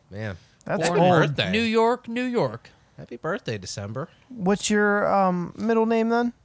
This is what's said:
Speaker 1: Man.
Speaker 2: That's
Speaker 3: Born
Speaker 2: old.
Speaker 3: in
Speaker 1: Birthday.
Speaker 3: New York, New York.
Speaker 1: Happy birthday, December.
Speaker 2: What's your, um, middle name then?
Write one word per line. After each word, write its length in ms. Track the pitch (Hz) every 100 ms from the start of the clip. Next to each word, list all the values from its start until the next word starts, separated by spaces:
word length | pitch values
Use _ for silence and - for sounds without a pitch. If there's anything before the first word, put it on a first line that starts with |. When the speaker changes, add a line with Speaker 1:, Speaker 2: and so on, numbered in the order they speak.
| -
Speaker 1:
Man. 260 | 98 110 87 _ _ -
Speaker 2:
That's 220 | 156 165
Speaker 3:
Born 100 | 170
Speaker 2:
old. 140 | 180 170
Speaker 3:
in 40 | 151
Speaker 1:
Birthday. 220 | 127 104
Speaker 3:
New 100 | 214
York, 460 | 226 220 226 240 -
New 160 | 233 254
York. 440 | 240 135 113 - _ _ -
Speaker 1:
Happy 180 | - 240
birthday, 400 | 156 196 - 107
December. 520 | 92 - 101 120 165 _ -
Speaker 2:
What's 420 | 247 185 202 -
your, 420 | 208 208 202 -
um, 420 | 196 190 180 175 -
middle 280 | 214 226 220
name 240 | 226 226
then? 240 | 233 240 -